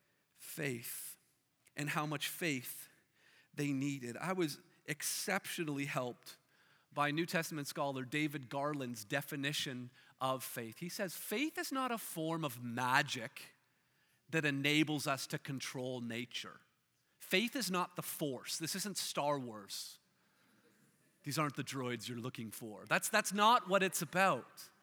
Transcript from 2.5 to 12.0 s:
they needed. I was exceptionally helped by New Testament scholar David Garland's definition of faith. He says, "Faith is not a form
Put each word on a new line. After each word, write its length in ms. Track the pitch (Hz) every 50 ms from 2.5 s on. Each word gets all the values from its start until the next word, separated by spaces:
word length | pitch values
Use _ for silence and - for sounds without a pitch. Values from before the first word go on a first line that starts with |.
| 143 131 123 - - - - - - _ _ _ _ _ _ - - - - _ -
they 180 | - 147 143 139
needed. 440 | 131 135 143 139 139 123 120 117 117
I 120 | - 165 190
was 260 | 185 175 151 135 - - _ _ _ _
exceptionally 1000 | - 151 - - - - - - - 190 196 - - - - 170 151 147 139 143
helped 520 | 143 147 147 127 123 117 - - - - - _ _ _ _ _ _ _ _ _ _ -
by 180 | 147 143 147
New 160 | 147 156 175
Testament 420 | 170 - 175 160 - 175 151 143 -
scholar 360 | - 165 147 139 139 131 131
David 440 | 127 156 151 151 156 143 151 131 117
Garland's 560 | - 139 139 147 151 147 135 123 120 110 107
definition 840 | - 143 143 139 - 160 147 135 143 151 - - - 131 123 123 120 - - - - - _
of 220 | 127 131 131 131 120
faith. 360 | - - - 117 113 110 -
He 80 | 170 175
says, 260 | - - 208 180 -
"Faith 440 | - - - 208 220 285 320 - -
is 120 | 302 -
not 220 | 277 269 262 254 240
a 60 |
form 460 | 220